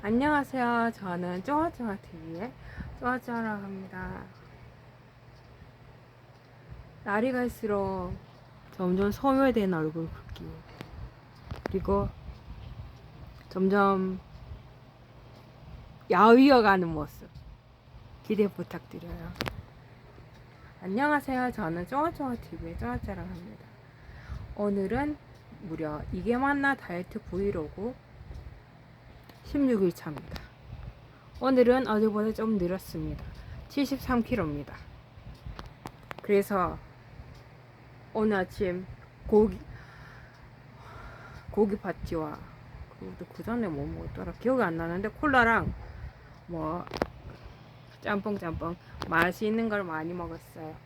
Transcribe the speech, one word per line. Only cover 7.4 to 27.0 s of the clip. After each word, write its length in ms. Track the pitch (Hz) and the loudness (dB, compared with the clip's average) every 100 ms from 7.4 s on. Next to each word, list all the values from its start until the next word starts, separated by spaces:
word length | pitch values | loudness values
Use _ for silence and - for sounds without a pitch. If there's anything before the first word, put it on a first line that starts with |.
| 247 226 220 202 196 190 180 - - - - - - - | -2 -2 -2 0 0 -2 -4 -6 -12 -20 -20 -20 -20 -2
점점 340 | 180 185 202 | 2 4 2
소멸된 640 | 208 277 269 269 233 196 | 2 2 6 6 4 2
얼굴 340 | 170 156 165 165 | 2 0 -2 -6
굵기, 380 | - - - 160 160 - - - - - - - - - - | -8 -14 -12 -12 -14 -18 -18 -16 -14 -14 -16 -20 -20 -12 -8
그리고 440 | - 190 - 98 101 - - - - - - - - - - - - - - | -4 -2 2 2 2 -4 -14 -16 -16 -14 -14 -14 -16 -16 -20 -18 -18 -18 -10
점점 680 | 185 190 202 196 196 185 185 - - - - - - - - - - - - - - - - - - - | 2 4 6 6 4 2 -4 -10 -18 -16 -16 -16 -20 -20 -20 -20 -20 -20 -20 -20 -20 -18 -18 -18 -20 2
야위어가는 760 | 180 214 240 269 262 214 190 170 | 8 12 12 12 10 10 6 4
모습 400 | 156 147 - - - - - - - - - - - | 0 -4 -8 -18 -18 -18 -20 -20 -20 -20 -20 -20 -20
기대 260 | - 208 202 | -4 2 2
부탁드려요. 840 | 180 170 185 - 175 170 175 170 180 - - - - - - - - - - - - - - | 2 -8 -10 -12 -14 -12 -10 -10 -6 -6 -6 -14 -20 -20 -20 -20 -20 -20 -20 -20 -20 -20 -12
안녕하세요. 680 | 185 202 285 294 277 254 247 | -4 2 4 2 2 0 0
저는 360 | 226 175 165 180 | -2 -2 -2 -2
쫑아쫑아 480 | 262 320 330 277 233 | 0 0 0 -4 -4
티비의 420 | - 320 170 170 | -8 -10 -10 -6
쫑아쫑아라고 500 | 226 240 - 190 175 | -4 -4 -6 -8 -8
합니다. 380 | 180 185 214 - - - - - - - - - - | -10 -14 -18 -20 -20 -20 -20 -20 -18 -12 -12 -10 -2
오늘은 600 | 208 202 190 233 294 294 - - - - | 0 0 0 0 0 -4 -12 -20 -20 -16
무려 380 | 185 160 156 151 - | -10 -6 -4 -4 -6
이게 260 | 180 180 240 | -4 0 0
맞나 380 | 277 285 277 269 | 2 2 2 0
다이어트 440 | - 175 | -4 -6